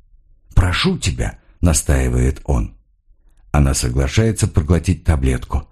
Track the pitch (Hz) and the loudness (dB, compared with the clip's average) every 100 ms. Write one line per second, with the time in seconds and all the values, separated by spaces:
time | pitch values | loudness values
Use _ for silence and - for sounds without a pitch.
0 | _ _ _ _ _ - 90 87 190 180 | _ _ _ _ _ 0 2 2 -2 -2
1 | - 62 55 - _ - 87 76 - 67 | -4 -4 -6 -8 _ -2 0 2 2 0
2 | 65 62 64 65 - 65 53 - _ _ | 0 0 0 -2 -2 -2 -2 -10 _ _
3 | _ _ _ _ _ 73 69 - 64 62 | _ _ _ _ _ 2 2 0 -2 -2
4 | 67 - 113 104 98 - 78 87 87 80 | -2 0 0 0 0 0 2 0 2 -2
5 | - 78 65 62 - - - | 0 0 0 -2 -4 -6 -8